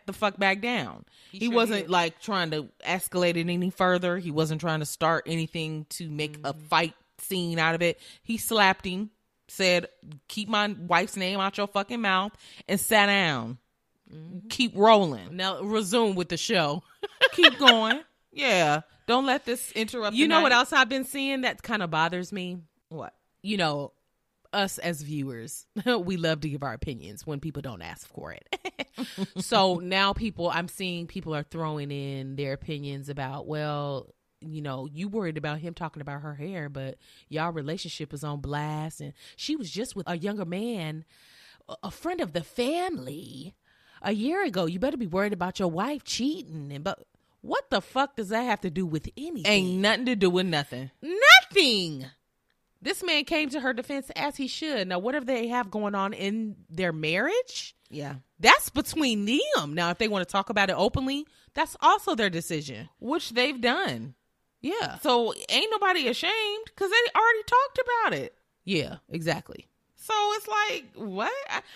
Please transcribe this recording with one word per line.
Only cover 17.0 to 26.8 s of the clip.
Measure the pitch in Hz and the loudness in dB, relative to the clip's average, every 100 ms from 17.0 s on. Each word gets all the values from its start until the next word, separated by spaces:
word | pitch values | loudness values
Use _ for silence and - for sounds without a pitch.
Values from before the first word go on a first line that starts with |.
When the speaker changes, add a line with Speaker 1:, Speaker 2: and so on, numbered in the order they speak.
Speaker 2:
<laughs> | 415 - 539 | -14 2 2
Speaker 1:
Keep | - 311 240 | 8 6 10
going. | 269 226 220 269 - _ _ | 8 8 4 -2 -6 _ _
Yeah. | - 269 185 156 147 - _ - | -2 2 4 6 4 -2 _ 2
Don't | 247 269 | 2 4
let | 269 | 0
this | - 240 - | 0 -4 -4
interrupt | 220 220 247 208 226 | -4 -4 -2 -2 4
Speaker 2:
You | |
Speaker 1:
the | 311 | 6
Speaker 2:
know | 320 | 6
what | 285 | 6
Speaker 1:
night. | 247 | 6
Speaker 2:
else | 247 | 6
I've | 294 247 | 4 4
been | 269 | 2
seeing | 262 277 269 269 | -2 -4 -2 0
that | 247 - | -2 -4
kinda | - 220 175 | -4 -4 0
bothers | 156 165 180 180 | 2 0 0 -6
me? | 196 180 175 160 _ _ | -8 -8 -10 -14 _ _
Speaker 1:
What? | 160 110 - _ _ | -14 -12 -16 _ _
Speaker 2:
You | 196 208 | -4 0
know, | 160 147 139 - _ _ _ _ _ | 0 -2 -6 -14 _ _ _ _ _
us | 202 196 - | -2 -2 -2
as | 170 156 | -4 -4
viewers, | 147 151 135 117 113 - - 220 | -6 -6 -6 -8 -12 -14 -12 -4
<laughs> | 247 | 0
we | 233 175 180 | 0 0 0
love | 165 156 | 0 0
to | 151 | -4
give | 139 | -6
our | 139 | -6
opinions | 110 | -6